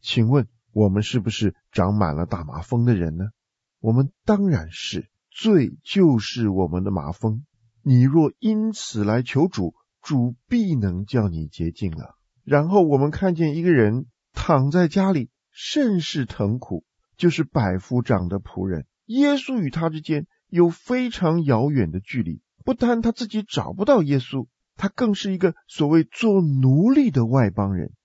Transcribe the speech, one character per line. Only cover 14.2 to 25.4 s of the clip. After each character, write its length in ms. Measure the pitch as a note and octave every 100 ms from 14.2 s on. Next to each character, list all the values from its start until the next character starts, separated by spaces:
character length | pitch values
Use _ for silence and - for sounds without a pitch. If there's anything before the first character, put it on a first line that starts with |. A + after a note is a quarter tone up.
| _
躺 380 | - - D3+ C3+
在 160 | E3+ F3
家 240 | G3 F#3+
里， 180 | F3 A#2 _ _
甚 480 | - - - C4 F#3+
是 260 | D#3 D#3+ B2
疼 340 | - G2+ A#2+
苦， 260 | - F2 _ _ _ _
就 120 | F3
是 140 | D#3
百 340 | D#3 - G#2 F#2
夫 240 | - B2
长 280 | A#2 G#2+ F2+
的 100 | G2
仆 280 | - - F#2+
人。 180 | E2+ - _ _
耶 280 | A#3 C#4+
稣 260 | C#4+ C4 C4
与 100 | D#3
他 200 | C#3+ E3
之 100 | D#3
间 280 | D3+ D3+ D#3+ _ _
有 220 | E3+ F3
非 400 | E3 - B3+ B3
常 340 | - E3+ E3
遥 280 | D#3 A2+ C#3
远 200 | C#3+ F2+
的 80 | E2+
距 240 | G2 C3
离， 180 | E2+ D#2+ _ _
不 100 | -
单 280 | B3+ A#3+ A#3+
他 100 | A3+
自 160 | A3+ A3+
己 160 | G#3+
找 300 | G#3 - -
不 100 | F#2+
到 180 | A3 C4+
耶 180 | D3+ C#3
稣， 280 | B2+ C3+ A#2 _ _ _
他 100 | G3
更 260 | - A#3+
是 200 | G3+ G3+
一 40 |
个 160 | F#3+